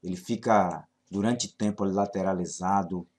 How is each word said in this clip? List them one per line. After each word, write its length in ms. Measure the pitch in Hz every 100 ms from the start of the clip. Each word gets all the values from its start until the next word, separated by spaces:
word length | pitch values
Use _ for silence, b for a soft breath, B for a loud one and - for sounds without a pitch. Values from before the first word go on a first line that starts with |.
Ele 140 | 90 90
fica 680 | - 117 120 107 90 82 - _ _
durante 380 | 98 107 120 -
tempo 380 | _ 104 104 98
ali 80 |
lateralizado 1120 | 95 101 101 95 95 85 - 92 98 87 92 85